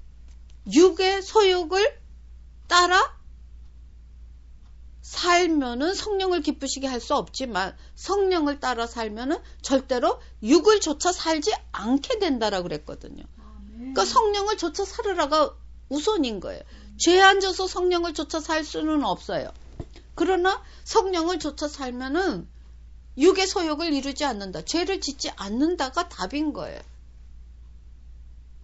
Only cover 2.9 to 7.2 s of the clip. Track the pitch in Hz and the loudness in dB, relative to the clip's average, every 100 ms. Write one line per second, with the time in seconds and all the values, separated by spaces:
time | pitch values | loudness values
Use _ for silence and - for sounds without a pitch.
2.9 | 370 539 - - - - - - - - | 6 4 -2 -18 -20 -20 -20 -20 -20 -20
3.9 | - - - - - - - - - - | -20 -20 -20 -20 -20 -20 -20 -20 -20 -20
4.9 | - - - 349 349 359 311 247 240 311 | -18 -12 -2 4 4 4 2 0 -2 -2
5.9 | 392 427 392 381 349 302 - 269 269 262 | -2 -2 0 0 0 -2 -4 -4 -4 -4
6.9 | 247 - 285 | -4 0 -2